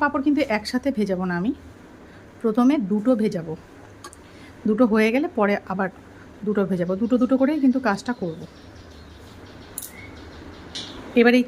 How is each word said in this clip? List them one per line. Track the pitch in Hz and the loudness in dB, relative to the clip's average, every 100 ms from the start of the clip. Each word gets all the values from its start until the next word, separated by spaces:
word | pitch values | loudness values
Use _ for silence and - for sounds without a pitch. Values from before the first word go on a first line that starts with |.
পাঁপড় | 294 294 294 | 0 0 0
কিন্তু | 285 269 214 | 2 0 -2
একসাথে | - 254 277 214 | -2 -4 -2 -2
ভেজাবো | 196 185 185 | -2 -2 -2
না | 175 | -2
আমি, | 208 - - - - - - - - - | -2 -4 -12 -20 -20 -20 -20 -20 -20 -4
প্রথমে | 226 220 254 302 190 | 0 4 4 4 0
দুটো | 208 254 226 | 0 2 2
ভেজাবো। | 214 180 160 160 - - - - - - - - - - 214 | 2 -2 -8 -12 -14 -20 -20 -20 -20 -20 -20 -20 -20 -4 -2
দুটো | 214 247 | 2 4
হয়ে | 220 220 | 4 2
গেলে | 254 339 - | 2 -2 0
পরে | 202 202 - | 2 0 -2
আবার | 190 190 - - - - - 208 | -4 -4 -6 -20 -20 -20 -10 -2
দুটো | 202 185 | 0 0
ভেজাবো, | 180 175 190 | 0 -2 -2
দুটো | 226 240 | 0 2
দুটো | 254 262 | 2 2
করেই | 269 311 | 2 4
কিন্তু | 269 262 240 | 2 2 0
কাজটা | 196 - 240 | -2 -4 -6
করব। | 175 160 160 - - - - - - - - - - - - - - - - - - - - - - - - - - 240 | -6 -8 -16 -18 -20 -20 -20 -20 -20 -20 -20 -20 -20 -20 -16 -14 -14 -18 -20 -18 -18 -18 -20 -20 -18 -16 -14 -16 -2 4
এবার | 233 | 4
এই | 247 | 4